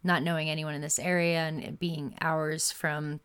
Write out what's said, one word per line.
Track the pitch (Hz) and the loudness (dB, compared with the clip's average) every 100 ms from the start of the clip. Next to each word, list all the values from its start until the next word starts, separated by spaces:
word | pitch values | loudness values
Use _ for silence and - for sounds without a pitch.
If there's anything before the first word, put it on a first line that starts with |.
not | 180 175 | 4 4
knowing | 160 165 156 | 4 0 0
anyone | 156 156 147 | -2 -4 -4
in | |
this | 147 - | -2 0
area | 180 180 170 165 | 2 4 4 2
and | 160 156 | 0 -2
it | - - | -6 -2
being | 175 156 143 - | -2 -2 -4 -2
hours | 165 160 156 156 - | 0 2 0 0 -2
from | - 160 151 151 147 | -2 -2 -2 -4 -6